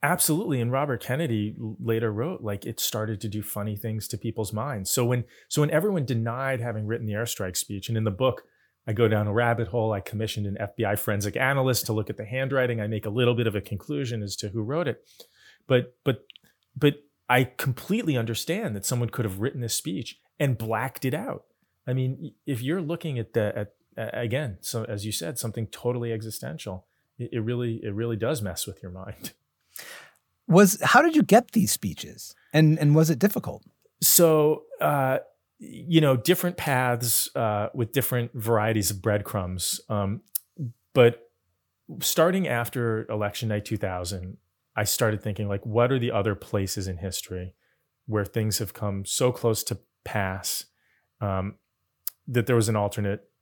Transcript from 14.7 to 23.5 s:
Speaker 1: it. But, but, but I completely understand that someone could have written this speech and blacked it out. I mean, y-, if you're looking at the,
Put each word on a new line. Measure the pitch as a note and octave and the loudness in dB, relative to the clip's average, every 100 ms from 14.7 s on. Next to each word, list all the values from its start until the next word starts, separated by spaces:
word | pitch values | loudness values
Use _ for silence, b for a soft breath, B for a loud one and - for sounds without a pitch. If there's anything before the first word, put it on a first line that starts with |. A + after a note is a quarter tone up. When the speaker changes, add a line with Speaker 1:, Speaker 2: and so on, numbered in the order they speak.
| D3 E3+ | -2 -2
Speaker 1:
it. | A2+ _ b b b b b _ | -4 _ b b b b b _
But, | B2+ B2+ _ | 2 2 _
but, | - A#2+ _ - _ _ _ - | -2 -2 _ -20 _ _ _ 2
but | D3 C#3+ _ _ _ | 2 2 _ _ _
I | B2 | 4
completely | B2+ _ - B2 - G#3 G#3 C3 | 4 _ -4 -4 -2 -2 0 0
understand | A2+ A2+ - F3+ A3 G#2 | 0 -4 -2 -4 -2 -4
that | |
someone | - B2 A#2+ | -2 -2 -2
could | - | -2
have | A2+ F#2+ | -4 -2
written | A#2 C3+ | -4 -4
this | A#2 | -4
speech | - D3 F#3 B2 - _ _ | -4 -4 -8 -8 -14 _ _
and | C#3+ A#2+ | 0 0
blacked | A2+ A2 B2+ - F3 | 0 -2 -2 -4 -4
it | |
out. | D3+ B3 - _ _ _ _ - | -2 -6 -10 _ _ _ _ -6
I | |
mean, | C3 C3 C3 | -2 -2 -4
y-, | D#3+ - | -10 -14
if | - C3+ | -6 -6
you're | B2+ F3 | -2 -4
looking | D#3 E3 E3+ C3 | -4 -6 -4 -6
at | A2 | -2
the, | - G#2 | -2 -2